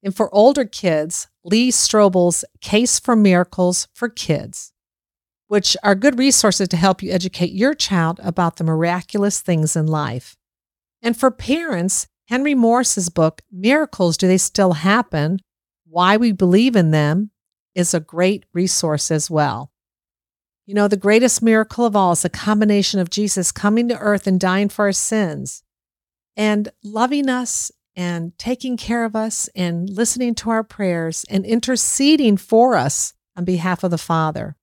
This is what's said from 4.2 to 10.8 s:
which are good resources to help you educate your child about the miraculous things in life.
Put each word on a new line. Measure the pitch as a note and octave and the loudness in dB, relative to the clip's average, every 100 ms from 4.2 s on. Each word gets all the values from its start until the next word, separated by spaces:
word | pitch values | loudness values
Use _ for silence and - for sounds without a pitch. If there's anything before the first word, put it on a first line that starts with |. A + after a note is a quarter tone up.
| - D3+ - - - _ _ _ _ _ _ _ _ | -4 -4 -4 -16 -18 _ _ _ _ _ _ _ _
which | G#3 G3 - | -2 0 -2
are | G#3 G3 | 0 2
good | B3+ B3 | 2 2
resources | C4+ C4 A3 F#3 F#3 | 2 2 2 0 -2
to | E3+ | 0
help | F#3+ F#3+ | 0 0
you | F#3 | -2
educate | F#3 F3+ - F3+ | -4 -4 -4 -4
your | F#3 B3 | 0 -2
child | D4+ - F#3+ E3 F3+ | 0 -2 0 0 -2
about | - E3+ E3+ - | -6 -2 -2 -2
the | |
miraculous | D#3+ D#3+ E3+ F3+ E3+ G#3+ G3+ G3 | -2 0 0 -2 -4 -2 -2 -2
things | - E3 D#3 E3 | -2 0 0 0
in | D#3 | -2
life. | D#3 C#3 A#2+ - - _ _ _ _ | -2 -4 -8 -12 -20 _ _ _ _